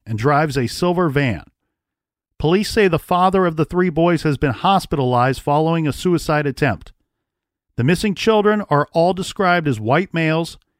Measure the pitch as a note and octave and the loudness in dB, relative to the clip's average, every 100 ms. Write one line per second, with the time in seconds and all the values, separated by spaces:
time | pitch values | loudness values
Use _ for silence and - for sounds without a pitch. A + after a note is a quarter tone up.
0 | - A2 C3 C#3+ D#3 C3 A#2+ - F3+ F3 | -10 -2 0 2 0 -2 -4 -2 -2 0
1 | E3+ C3+ C3+ F2+ - _ _ _ _ _ | 0 0 -2 -2 -10 _ _ _ _ _
2 | _ _ _ - D3 F#3 G#3 A#3 G3 D#3+ | _ _ _ -4 0 0 0 0 2 0
3 | - F3+ F#3 F#3+ F3+ D#3+ D#3 F3 F#3 D3+ | -2 0 2 2 0 0 -2 0 0 2
4 | E3+ E3+ D#3 C#3 D3 A#2+ F3+ F#3+ - D3 | 0 2 0 0 -2 0 0 0 0 -2
5 | B2+ B2 B2+ C3 - D3 D#3+ E3 D#3 - | 0 2 2 0 -2 0 0 0 -2 -2
6 | F3+ E3+ - D3+ C#3+ - C#3+ F2+ - _ | 0 0 0 -2 -2 -2 -2 -2 -8 _
7 | _ _ _ _ _ _ _ - B2 F3 | _ _ _ _ _ _ _ -2 0 2
8 | G#3+ F3+ A3+ G#3+ G#3 G#3+ - C#3+ D3 E3 | 0 -2 2 2 4 0 0 -2 0 0
9 | F3 F#3 F#3+ - F#3 F3 D3 A2 G#2+ D3 | 0 0 -6 -2 0 0 0 -2 0 0
10 | F#3+ E3 D#3+ D#3+ E3 - _ | 0 -2 0 0 -4 -10 _